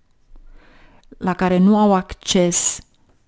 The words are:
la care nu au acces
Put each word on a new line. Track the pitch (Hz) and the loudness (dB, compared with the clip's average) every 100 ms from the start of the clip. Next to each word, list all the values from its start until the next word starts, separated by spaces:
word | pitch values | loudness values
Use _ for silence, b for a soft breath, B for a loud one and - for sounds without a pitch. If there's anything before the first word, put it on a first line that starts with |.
| _ _ _ - b b b b b b b - | _ _ _ -20 b b b b b b b -8
la | 185 | -6
care | 175 180 180 | -2 0 2
nu | 190 214 | 2 4
au | 208 | 2
acces | 190 185 - - 190 175 170 202 - - _ _ _ | 0 -4 -10 -2 0 0 0 -4 -6 -12 _ _ _